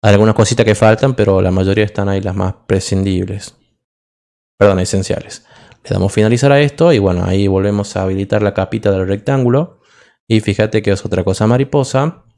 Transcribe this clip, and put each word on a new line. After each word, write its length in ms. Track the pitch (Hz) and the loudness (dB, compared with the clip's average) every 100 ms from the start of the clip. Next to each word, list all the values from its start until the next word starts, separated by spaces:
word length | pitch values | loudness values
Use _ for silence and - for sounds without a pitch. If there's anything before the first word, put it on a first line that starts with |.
Hay 100 | 104 | 2
algunas 200 | 101 107 | 4 4
cositas 320 | 107 110 117 110 | 2 0 2 0
que 80 | |
faltan, 400 | 104 110 113 139 | 4 4 4 0
pero 260 | 127 101 95 | 0 2 2
la 120 | 95 | 2
mayoría 320 | 92 95 98 | 0 0 0
están 240 | 104 - 98 | -2 -2 -4
ahí 120 | 98 | -4
las 140 | 95 | -4
más 200 | 92 92 95 _ | -4 -6 -6 _
prescindibles. 880 | 98 - 98 98 92 95 101 - _ _ _ _ _ _ _ _ _ _ _ | -4 -2 -2 -2 -2 -4 -8 -14 _ _ _ _ _ _ _ _ _ _ _
Perdón, 220 | 101 95 | 2 2
esenciales. 680 | 92 98 98 - - - _ - - _ | 0 -2 -4 -6 -8 -20 _ -20 -20 _
Le 60 | - | -6
damos 220 | 98 98 | -2 0
finalizar 380 | - 107 120 135 | 2 2 2 4
a 100 | 143 | 4
esto 320 | 147 143 165 | 2 2 2
y 60 | 135 | 4
bueno, 260 | 98 90 | 2 0
ahí 220 | 90 95 98 | 0 0 0
volvemos 500 | 95 98 104 101 - | 0 0 -2 -4 -4
a 60 | |
habilitar 400 | 95 95 98 110 | -4 -4 -2 0
la 100 | 101 | 0
capita 380 | 98 95 110 107 | -2 -4 -2 -2
del 160 | 98 92 | 0 -2
rectángulo. 720 | 101 120 139 123 127 170 _ _ _ _ _ _ | -4 -2 0 2 0 -2 _ _ _ _ _ _
Y 120 | 110 | 0
fíjate 420 | 107 101 110 113 | 0 -2 0 0
que 80 | 101 | 0
es 140 | 98 | -2
otra 180 | - 92 | -2 -4
cosa 240 | 92 95 110 | -2 0 2
mariposa. 800 | 123 135 147 131 131 147 - _ | 0 0 -2 -2 -2 -2 -6 _